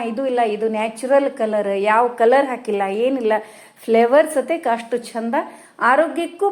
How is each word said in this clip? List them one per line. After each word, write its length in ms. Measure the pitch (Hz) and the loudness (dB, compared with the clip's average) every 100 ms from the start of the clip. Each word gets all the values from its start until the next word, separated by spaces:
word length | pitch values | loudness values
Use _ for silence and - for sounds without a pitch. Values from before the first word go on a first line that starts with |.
| 233 | -4
ಇದು 180 | 226 269 | -4 -2
ಇಲ್ಲ, 160 | 247 226 | 0 0
ಇದು 220 | 208 220 | -2 -4
ನ್ಯಾಚುರಲ್ 600 | 214 220 220 254 277 269 | -2 -6 -6 0 2 2
ಕಲರ್, 500 | 269 220 214 202 196 | -2 -2 -2 -2 0
ಯಾವ 240 | 208 220 240 240 | 2 2 2 2
ಕಲರ್ 300 | 226 262 277 | 4 4 2
ಹಾಕಿಲ್ಲ, 360 | 240 226 202 196 202 254 | -4 -4 -4 -2 -2 -2
ಏನಿಲ್ಲ. 280 | 269 220 214 - - - _ | 0 0 -2 -4 -20 -20 _
ಫ್ಲೇವರ್ 500 | - 226 233 277 311 | 0 2 6 4 4
ಸತೇಕ 360 | 294 247 330 262 | 0 -4 -4 -2
ಅಷ್ಟು 260 | 226 226 240 | -4 -4 -8
ಚಂದ, 320 | - 233 233 277 349 - - - 226 | -6 -8 -4 -4 -6 -12 -20 -2 2
ಆರೋಗ್ಯಕ್ಕೂ 600 | 269 320 302 339 - 403 | 2 2 -2 -8 -4 -4